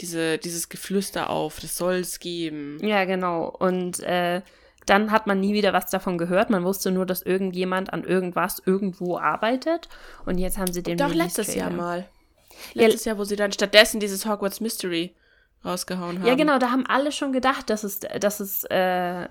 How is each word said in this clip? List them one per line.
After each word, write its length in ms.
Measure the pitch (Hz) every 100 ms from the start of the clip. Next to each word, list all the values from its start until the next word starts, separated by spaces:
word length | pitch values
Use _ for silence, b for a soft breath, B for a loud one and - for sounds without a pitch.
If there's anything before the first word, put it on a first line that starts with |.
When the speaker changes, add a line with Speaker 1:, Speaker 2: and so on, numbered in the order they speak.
Speaker 1:
diese, 360 | 170 165 160 156
dieses 300 | 175 170 -
Geflüster 600 | 175 - 196 196 170 -
auf. 300 | 156 156 -
Das 160 | 160 -
soll's 420 | 180 180 175 -
geben. 580 | 175 170 160 151 143 151
Speaker 2:
Ja, 240 | 208 202 185
genau. 420 | 185 180 170 -
Und, 500 | - 185 185 180 -
äh, 400 | - 180 175 180 - b b b -
dann 260 | 202 214
hat 160 | 214 202
man 120 | 196
nie 140 | 196
wieder 200 | 208 196
was 160 | 180 -
davon 280 | 185 190 175
gehört. 320 | 175 180 233
Man 140 | 190
wusste 280 | 180 196 190
nur, 140 | 185 185
dass 160 | 185
irgendjemand 720 | - 190 190 180 185 185 196
an 100 | 165
irgendwas 580 | - 185 180 175 180 - -
irgendwo 520 | 190 196 - 180 165
arbeitet. 720 | 147 - 220 262 320 339 - B B B -
Und 120 | 180
jetzt 200 | 185 202
haben 140 | 185
sie 100 | 175
den 140 | 170 170
Speaker 1:
Doch, 160 | 285
letztes 340 | 320 339 - 190
Speaker 2:
Release-Trailer. 200 | 190 180
Speaker 1:
Jahr 80 | 175
mal. 320 | 175 175 190 _ _ _ B B B
Speaker 2:
Ja, 100 | 233
Speaker 1:
Letztes 220 | 220 226 226
Jahr, 120 | 202
wo 60 |
sie 120 | 202 202
dann 160 | 202
stattdessen 480 | - 202 208 220 220
dieses 260 | 202 196 220
Hogwarts 360 | 202 196 -
Mystery 540 | 220 - 185 165 180 b b b b _ 180
rausgehauen 540 | 180 - 185 175 175
haben. 80 | 226
Speaker 2:
Ja, 80 | 262
genau, 240 | 302 269
da 120 | 247
haben 140 | 262 -
alle 280 | 240 285
schon 180 | - 285
gedacht, 380 | 262 254 269 262
dass 160 | 214 202
es, 160 | -
dass 400 | - - 202 202
es, 240 | 196 - -
äh, 640 | 185 185 180 180 180 -